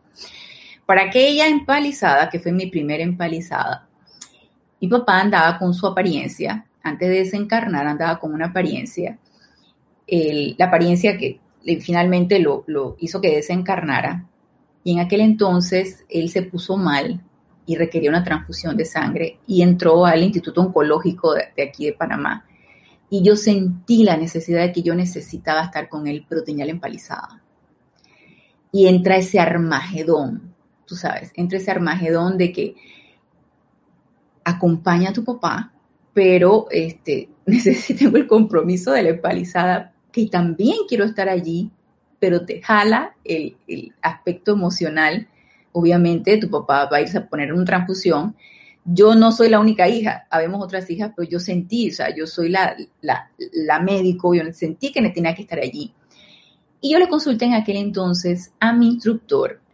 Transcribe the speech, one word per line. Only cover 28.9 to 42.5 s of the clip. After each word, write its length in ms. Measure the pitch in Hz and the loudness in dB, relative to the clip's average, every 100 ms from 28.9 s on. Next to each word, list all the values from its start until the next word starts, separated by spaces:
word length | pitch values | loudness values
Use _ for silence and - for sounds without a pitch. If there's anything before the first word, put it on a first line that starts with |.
| 180 180 190 | 6 4 2
ese 220 | 185 196 | 2 2
armagedón, 1120 | 165 170 165 143 180 160 160 151 127 - - - _ _ - | 2 0 -2 -2 -4 -6 0 0 0 -8 -14 -20 _ _ -16
tú 100 | 180 | -10
sabes, 360 | 170 - 180 - | -8 -8 -10 -6
entra 220 | 175 190 | -4 -4
ese 120 | 190 | -4
armagedón 680 | 180 170 180 165 165 175 185 | -2 -2 -2 0 0 0 0
de 140 | 175 | 0
que 240 | - - - - - _ _ _ _ _ _ _ _ _ _ _ _ _ _ | -2 -8 -10 -20 -20 _ _ _ _ _ _ _ _ _ _ _ _ _ _
acompaña 640 | 175 175 180 165 185 170 185 | -6 0 0 0 0 0 0
a 40 | |
tu 100 | 208 | -2
papá, 500 | 226 240 165 - - _ _ _ _ | -6 -6 -4 -4 -8 _ _ _ _
pero, 540 | 208 185 180 180 220 - | 2 4 6 6 4 2
este, 580 | 170 165 - - 135 - _ | -4 -4 -8 -6 -6 -6 _
<laughs> 80 | - | 0
necesito, 600 | 233 202 247 - - 254 | 2 4 0 -2 2 4
tengo 120 | 226 | 4
el 100 | - | 4
compromiso 640 | 220 214 - 170 180 247 | 4 4 2 2 0 0
de 100 | 269 | 2
la 60 | 175 | 2
empalizada, 840 | 170 180 180 180 180 180 180 - _ _ | 0 -2 -4 -4 -2 0 0 -4 _ _
que 160 | - 214 | -4 -2
también 500 | 180 175 165 220 440 415 | 0 0 0 0 0 -2
quiero 160 | 214 | -2
estar 260 | 208 214 190 | -2 -2 -2
allí, 400 | 185 160 170 220 - _ _ _ _ | -2 -4 -6 -6 -12 _ _ _ _
pero 260 | 185 175 | 0 0
te 160 | 175 | -2